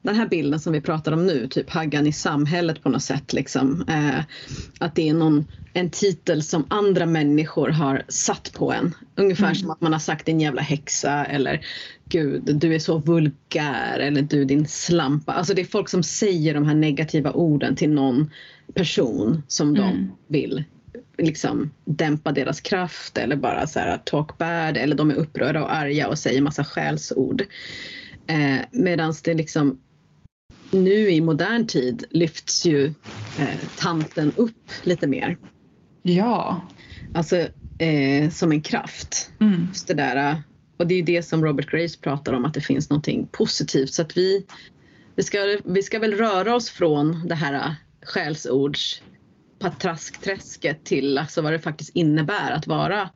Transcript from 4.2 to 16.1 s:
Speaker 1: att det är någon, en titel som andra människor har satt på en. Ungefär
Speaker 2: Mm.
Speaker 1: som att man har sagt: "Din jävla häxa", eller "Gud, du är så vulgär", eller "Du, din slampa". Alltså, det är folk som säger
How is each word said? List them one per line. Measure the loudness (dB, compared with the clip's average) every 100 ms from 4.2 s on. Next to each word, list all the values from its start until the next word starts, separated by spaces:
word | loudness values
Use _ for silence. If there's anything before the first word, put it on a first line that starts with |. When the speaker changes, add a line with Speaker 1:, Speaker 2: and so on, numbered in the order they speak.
| -6 -12 -14 -14 -14 -6
Speaker 1:
att | -2
det | 0 2
är |
någon, | 4 4 4 0 -12 -8
en | -4 -4
titel | 0 0 0 0 0
som | 0 -2 0
andra | 2 4 4 2
människor | 2 4 4 2 0 2
har | 2 2 0 -2
satt | -2 -2 -2 -6
på | -4 -2
en. | 0 -2 -4 -10 2
Ungefär | 2 4
Speaker 2:
Mm. | 2
Speaker 1:
som | 2 -4
att | -2
man | 0
har | 0
sagt: | 0 -2 0
"Din | 2
jävla | 2 0
häxa", | -2 -2 -2 -2 0 0
eller | 0 0 0 -2 -6 -14 -16 -20 -2
"Gud, | 0 0 0 0 2
du | 2
är | 2
så | 0 0
vulgär", | 2 4 2 -2 _ -4 -2 -2 -4 -2
eller | 0 0
"Du, | 2 2
din | 4 2 0
slampa". | -4 0 2 2 0 0
Alltså, | -2 0
det | -2
är | 0
folk | -4 0
som | -2
säger | -2